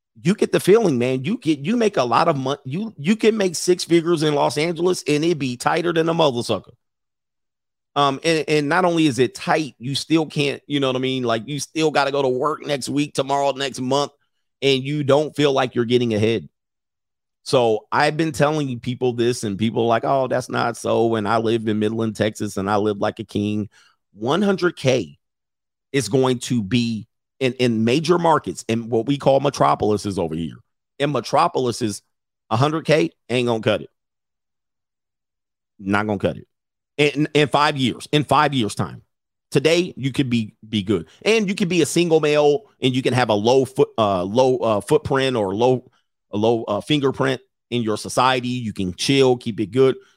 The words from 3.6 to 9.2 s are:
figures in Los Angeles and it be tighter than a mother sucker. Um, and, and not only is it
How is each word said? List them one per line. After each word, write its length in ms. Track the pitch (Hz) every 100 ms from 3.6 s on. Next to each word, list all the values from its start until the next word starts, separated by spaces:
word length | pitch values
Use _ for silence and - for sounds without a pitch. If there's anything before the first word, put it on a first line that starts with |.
| - 180
figures 380 | - 170 165 165
in 120 | 151
Los 220 | 143 151 139
Angeles 460 | 165 160 180 175 -
and 160 | 147
it 140 | 165 156
be 180 | 135 120
tighter 360 | - 165 170
than 160 | 165 165
a 60 |
mother 280 | 170 151 120
sucker. 300 | 113 95 - _ _ _ _ _ _ _ _ _ _ _ _ 143
Um, 240 | 143 135
and, 200 | 165 160 147
and 200 | 151 143
not 160 | 175
only 220 | 180 170 156
is 120 |
it 160 | 120